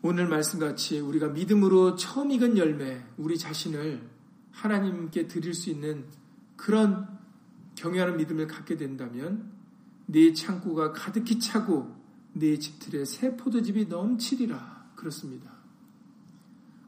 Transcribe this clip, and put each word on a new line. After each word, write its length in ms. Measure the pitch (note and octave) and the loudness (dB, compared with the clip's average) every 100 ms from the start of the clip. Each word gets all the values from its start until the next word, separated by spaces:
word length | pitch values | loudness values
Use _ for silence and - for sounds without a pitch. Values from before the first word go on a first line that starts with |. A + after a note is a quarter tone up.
오늘 280 | D#3+ F3 F3 | 2 2 2
말씀같이 720 | D#3 D3+ F3+ D#3 C3 - D3+ | 2 0 -2 -2 -2 -4 -4
우리가 280 | C#3+ D#3 D3+ | -2 0 0
믿음으로 680 | C#3+ F3 G#3 G3 F#3+ F#3 F3+ | -2 4 6 8 8 8 4
처음 340 | - C4 C#4+ | -4 -2 0
익은 260 | C4 A#3+ G#3+ | 2 4 4
열매, 480 | E3 D3 C3+ B2+ A#2+ - | 4 0 -6 -8 -14 -8
우리 200 | D#3 E3 | -4 -4
자신을 720 | D3 D#3 - D3+ D#3 C3 A#2 - - _ - | -4 -8 -6 -6 -6 -8 -12 -20 -20 _ -20
하나님께 760 | - G#3+ G#3 G3 F3 E3 F3 D#3+ | -6 -2 0 0 -2 -4 -4 -4
드릴 280 | E3+ D#3+ | -4 -6
수 160 | E3+ - | -6 -6
있는 360 | D3+ D3+ D3+ B2+ - - - - - | -6 -6 -6 -10 -20 -20 -20 -20 -12
그런 640 | - G#3+ G#3+ F#3 - - - - - - - | 2 4 4 2 -4 -12 -20 -20 -20 -20 -20
경외하는 420 | - E3 F3+ F3+ E3+ | -10 -4 0 0 0
믿음을 300 | D#3 D#3 D#3 | -2 -2 -6
갖게 300 | - - D#3+ | -8 -8 -6
된다면 720 | C#3+ C3+ B2 A#2+ D3+ G#3+ - - - - - - - | -6 -8 -10 -8 -6 -6 -8 -16 -20 -20 -20 -20 0
네 260 | D#3 E3 | 8 8
창고가 600 | D#3+ - F#3 G3+ D#3+ D#3 | 8 -4 -4 -2 -2 -2
가득히 480 | D#3+ - G3 - A3+ | -4 -6 -4 -2 -2
차고 600 | - A3 G3+ D#3 B2 - - - - | 0 -2 0 0 -2 -14 -20 -20 -14
네 260 | - D3+ D3+ | -2 0 0
집틀에 440 | - - - D3+ | -4 -14 -10 -6
새 320 | C3+ - B3+ B3 | -6 -2 -4 -2
포도즙이 500 | - A#3 G3+ G3+ G3 | -2 0 0 0 -2
넘치리라. 1040 | E3+ G3+ A#3+ - B3+ A#3 - - - - | -2 -2 -2 -2 -2 -2 -4 -12 -20 -20
그렇습니다. 580 | - D#3+ - C#3+ B2+ - - - - - - - - - - - - - - | -12 -12 -10 -12 -14 -16 -20 -20 -20 -20 -20 -20 -20 -20 -20 -20 -20 -20 -20